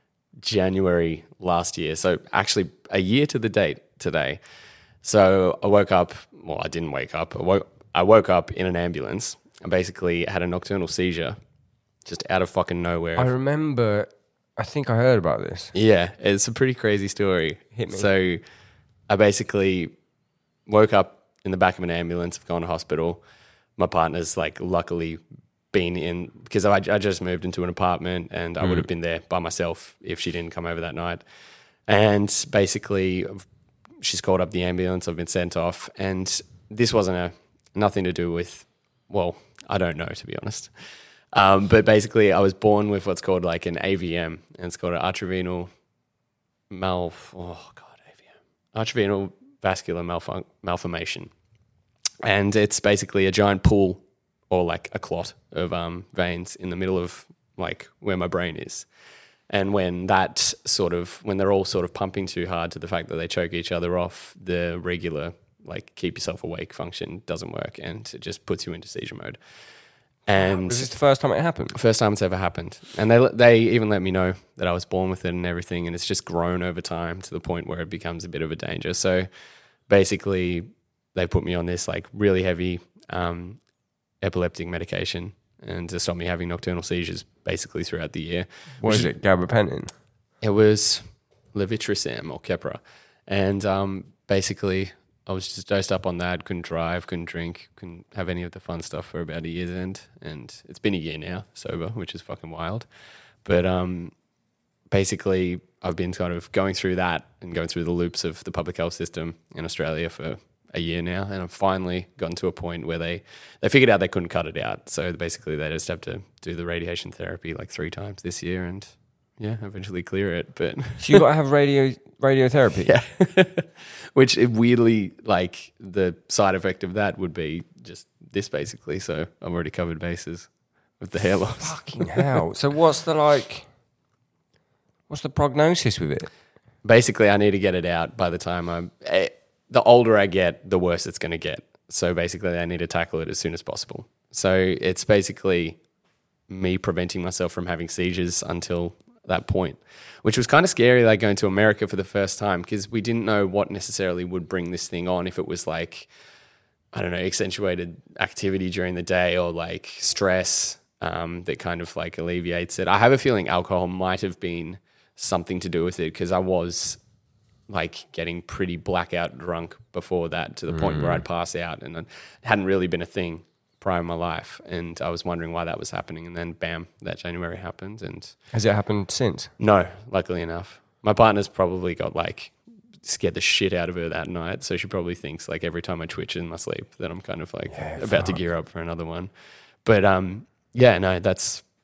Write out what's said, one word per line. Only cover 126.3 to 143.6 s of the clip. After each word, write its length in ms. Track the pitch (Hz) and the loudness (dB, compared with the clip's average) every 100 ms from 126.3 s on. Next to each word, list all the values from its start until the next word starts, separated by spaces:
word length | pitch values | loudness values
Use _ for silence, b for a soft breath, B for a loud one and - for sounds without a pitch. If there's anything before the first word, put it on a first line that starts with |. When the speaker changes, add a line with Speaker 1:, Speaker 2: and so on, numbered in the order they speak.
| - 98 95 | 2 2 2
Speaker 1:
effect 280 | 95 92 | -2 -4
of 100 | 92 | -4
that 240 | 98 101 87 | -2 -2 -2
would 140 | 92 | -6
be 300 | 80 78 85 - - | -6 -6 -6 -10 -18
just 260 | 62 87 - _ - | -20 -20 -20 _ -8
this, 160 | 98 98 | -6 -4
basically. 500 | 71 73 - - 85 | -6 -6 -10 -8 -8
So 280 | - 78 78 _ | -6 -6 -6 _
I've 100 | - | -6
already 180 | 87 76 | -4 -4
covered 280 | - 85 80 | -4 -4 -4
bases 480 | 85 85 - 85 - _ _ _ _ _ | -6 -8 -10 -12 -16 _ _ _ _ _
with 120 | 95 | -10
the 80 | 98 | -2
hair 160 | 95 95 | 2 2
loss. 340 | 95 - - | 0 -4 -8
<laughs> 20 | |
Speaker 2:
Fucking 340 | - - - - | -8 -10 -8 -2
hell. 460 | - 139 123 82 | 0 2 2 0
So 160 | - 143 | -2 -2
what's 320 | 147 165 147 | 4 4 4
the, 120 | - 156 | 0 2
like, 500 | 147 139 - - - _ _ _ _ _ _ _ _ _ _ _ _ _ _ | 4 4 2 -10 -16 _ _ _ _ _ _ _ _ _ _ _ _ _ _
what's 140 | 151 | -8
the 60 | 143 | -4
prognosis 680 | 139 143 131 156 175 123 - | 2 2 6 6 6 2 2
with 120 | 80 | 0
it? 180 | 71 - b b b _ _ - | -2 -6 b b b _ _ 8
Speaker 1:
Basically, 440 | 117 123 104 104 | 8 8 6 6
I 80 | 101 | 8
need 140 | 104 | 6
to 80 | 98 | 4
get 160 | 95 90 | 2 2
it 100 | 85 | 0
out 320 | 85 82 113 | 0 -2 -2
by 120 | 90 | -2
the 80 | 87 | -2
time 320 | - 87 85 | -4 -4 -4
I'm, 220 | 85 87 - - | -6 -8 -12 -2
eh, 240 | 92 92 - _ _ _ | 0 0 -4 _ _ _
the 100 | 131 | 4
older 340 | - 120 113 107 | 8 8 10 6
I 100 | 98 | 6
get, 420 | 92 87 - 92 | 4 2 0 0
the 80 | 92 | 2
worse 300 | 90 85 92 | 2 2 -2
it's 100 | - | -6
gonna 200 | 80 82 | -4 -4
get. 240 | 80 76 - _ _ | -4 -8 -12 _ _
So 240 | - 90 | -2 0
basically, 420 | 85 85 87 92 85 | 0 -2 -2 -4 -2
I 80 | 85 | -2
need 120 | 87 | -4
to 80 | 85 | -2
tackle 320 | 85 82 80 | -2 -2 -4
it 80 | 78 | -4
as 100 | 78 | -4
soon 140 | 82 | -4
as 80 | 82 | -6